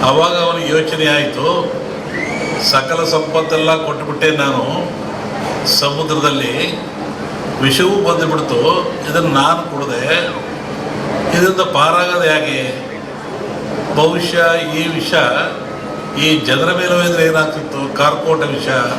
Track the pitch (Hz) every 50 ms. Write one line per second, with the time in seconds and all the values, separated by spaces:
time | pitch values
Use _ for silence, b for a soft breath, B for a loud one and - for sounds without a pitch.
0 | 127 127 139 156 165 175 175 175 170 170 170 170 165 151 151 156 156 156 160 156
1 | 156 151 147 147 147 143 - - 139 - 269 254 - - - - - - - -
2 | - - - - - - - - - - - - - - - 135 131 - 165 160
3 | 165 156 156 156 156 151 160 160 156 160 160 156 156 160 160 156 156 160 147 139
4 | 151 151 147 - 160 156 156 - 143 139 135 123 - - 151 165 - - - -
5 | - - - - - - - - - - - - - - - - 147 143 143 147
6 | 160 156 156 156 143 139 135 135 156 165 156 - - - - - - - - -
7 | - - - - - - - - - - - - 131 135 135 156 185 190 202 196
8 | 165 165 170 170 165 151 160 156 - - 123 120 139 156 180 180 170 - - -
9 | - 147 147 170 165 - 139 135 139 156 170 170 - - 143 139 139 139 123 120
10 | 127 143 160 175 170 - - - - - - - - - - - - - - -
11 | - - - - - - - 175 180 190 190 185 180 - - 143 151 160 170 175
12 | 180 180 175 170 170 160 156 156 156 156 135 135 131 127 127 - - - - -
13 | - - - - - - - - - - - - - - - - - - - 151
14 | 156 165 175 175 175 170 165 170 170 165 170 165 - 151 151 156 170 156 160 170
15 | 165 - 180 160 131 120 - 147 165 - - - - - - - - - - -
16 | - - - 139 147 160 156 151 123 113 - - 160 170 180 180 185 180 180 175
17 | 175 175 170 165 160 160 160 160 156 156 - - - - 139 135 139 135 - -
18 | 143 151 147 143 - 160 160 156 156 143 139 143 - - 131 127 123 123 113